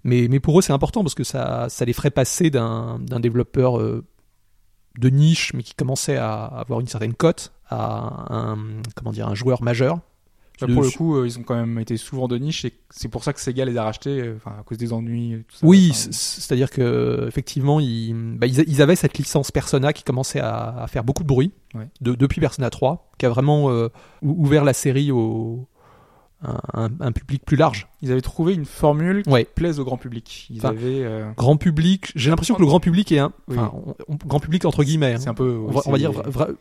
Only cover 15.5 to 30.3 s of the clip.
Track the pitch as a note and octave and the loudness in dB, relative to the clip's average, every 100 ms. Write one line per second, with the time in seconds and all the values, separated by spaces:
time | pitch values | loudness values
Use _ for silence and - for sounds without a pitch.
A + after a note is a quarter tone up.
15.5 | - D#3+ G3 F3+ A#2 A2 - - - - | 4 8 10 8 4 -2 -6 -8 -8 -4
16.5 | B2+ C3 - A#2+ A#2+ A#2+ A#2+ A#2+ C#3 - | 0 0 0 0 0 0 -2 -4 -6 -6
17.5 | - C#3 D3+ C3+ A#2 A2+ A2+ A2+ A#2 B2 | -2 2 2 2 -2 -4 -6 -6 -2 2
18.5 | C3 D#3+ C#3 C#3+ F3+ D3 - C3+ D3+ C3 | 4 4 6 6 6 2 -2 -2 -2 -2
19.5 | - - D3 C#3 D3+ - B2+ C3 C#3+ A2+ | -2 0 0 0 -2 -2 -2 -2 -2 -4
20.5 | A2 A2+ A#2+ A#2 C3+ A#2 C3+ D#3 B2+ D#3+ | -4 -6 -8 -6 -4 -2 0 2 4 2
21.5 | - _ A2 A2+ - A#2+ B2 C3+ - C#3+ | -2 _ -14 -14 -6 -2 2 0 2 -2
22.5 | - B2 - C3+ E3+ _ - C3 A#2 C3+ | -2 -4 0 0 -2 _ -2 0 2 2
23.5 | D3 C#3+ A#2+ A2+ - - _ D3 E3+ C#3+ | 4 2 2 -2 -6 -20 _ -2 0 4
24.5 | D3+ C#3+ B2+ C#3+ C3 C#3+ B2+ A2+ A2+ A2+ | 4 4 2 0 0 2 2 0 -2 -6
25.5 | A#2+ B2+ _ _ - _ _ _ _ - | -8 -12 _ _ -20 _ _ _ _ -8
26.5 | - - - A2+ C#3+ C3 A2+ - C#3 - | -8 -8 -4 -4 -4 -4 -4 -4 -6 0
27.5 | C3+ D#3 G#2 - _ C3+ B2+ B2+ - E3 | 2 2 0 -8 _ -2 -2 -2 -2 0
28.5 | F#3+ C#3 - D#3 D3 E3+ G3 F#3+ B2+ - | 0 -4 0 2 2 2 0 4 2 2
29.5 | - E3+ D3 B2+ B2 B2 A#2 - | 0 -2 -2 -4 -6 -8 -12 -12